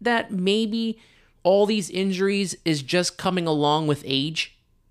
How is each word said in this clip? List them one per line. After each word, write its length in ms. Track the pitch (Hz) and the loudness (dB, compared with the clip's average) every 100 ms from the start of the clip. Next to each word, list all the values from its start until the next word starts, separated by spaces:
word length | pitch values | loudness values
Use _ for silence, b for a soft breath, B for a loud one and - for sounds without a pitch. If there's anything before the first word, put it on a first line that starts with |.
that 300 | 240 233 - | 0 0 -2
maybe 680 | 185 185 214 226 226 226 220 b b b b | -2 0 0 0 -2 -4 -6 b b b b
all 240 | 175 196 208 | 2 4 4
these 240 | 214 160 | 2 -2
injuries 640 | 180 196 185 196 202 190 - | -4 -2 0 0 0 -2 -4
is 180 | 170 151 | -2 -2
just 360 | 127 180 175 - | 0 0 0 -2
coming 280 | 190 185 165 | -2 -2 0
along 420 | 151 147 151 156 | 0 2 2 2
with 140 | 143 - | -2 -2
age? 500 | 135 147 160 - _ _ _ _ | -2 -2 -4 -8 _ _ _ _